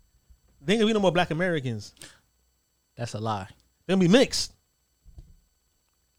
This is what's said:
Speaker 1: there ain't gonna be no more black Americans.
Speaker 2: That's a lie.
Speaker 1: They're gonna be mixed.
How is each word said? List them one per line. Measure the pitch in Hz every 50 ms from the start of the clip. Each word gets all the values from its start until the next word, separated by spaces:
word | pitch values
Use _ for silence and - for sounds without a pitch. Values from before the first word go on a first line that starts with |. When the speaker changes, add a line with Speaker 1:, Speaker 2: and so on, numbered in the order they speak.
| _ _ _ _ _ _ - _ _ _ _ _ -
Speaker 1:
there | 143 196
ain't | 185
gonna | 202 214
be | 226
no | 214
more | 196 185 160
black | 175 180 -
Americans. | 165 156 180 190 170 156 131 131 117 107 101 - - - - - - _ _ _ _ _ _ _ _ _ _ _ _ _ _ _ _
Speaker 2:
That's | - 120 117 -
a | -
lie. | 107 113 110 101 95 - - _ _ _ _ _ _
Speaker 1:
They're | - 180
gonna | 190 185 165
be | 185
mixed. | 262 262 - - - - - - _ _ _ _ _ _ _ _ _ _ - - - - - - - _ _ _ _ _ _ _ _ _ _ _ _ _ _ _